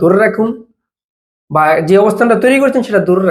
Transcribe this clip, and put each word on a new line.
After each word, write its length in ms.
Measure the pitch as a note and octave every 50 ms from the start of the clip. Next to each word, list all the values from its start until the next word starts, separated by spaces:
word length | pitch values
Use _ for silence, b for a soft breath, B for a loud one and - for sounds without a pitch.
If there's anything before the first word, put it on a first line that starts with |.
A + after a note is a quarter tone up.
ধরে 160 | D#3 E3 F#3 G3 A3
রাখুন, 240 | A3 G#3+ - A3 A3+ B3 - - _ _ _ _ _ _ _ _ _ _ _ _ _ _ _ _ -
বা 120 | C#3 D#3 D#3 D#3 D#3+ D#3
যে 140 | E3 D#3 F#3 G3 G3+
অবস্থানটা 340 | G#3+ G#3 - B3 A#3 A3+ G3 -
তৈরি 140 | B3 C4 C#4
করেছেন, 240 | C#4 C4+ - C4 A#3 -
সেটা 140 | G#3 G3 E3+ E3
ধরে 160 | F3+ F#3 F#3+ F#3